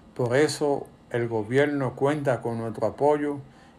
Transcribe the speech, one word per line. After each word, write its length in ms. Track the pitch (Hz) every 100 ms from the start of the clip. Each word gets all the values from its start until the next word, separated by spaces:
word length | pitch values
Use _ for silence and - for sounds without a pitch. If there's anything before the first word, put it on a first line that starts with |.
| - -
Por 200 | 120 131
eso 520 | 151 - 147 139 - - -
el 160 | 120 117
gobierno 680 | 110 104 131 147 143 127 -
cuenta 460 | 139 151 139 120
con 160 | 117 113
nuestro 300 | 113 107 107
apoyo 500 | 101 143 147 147 143 - - -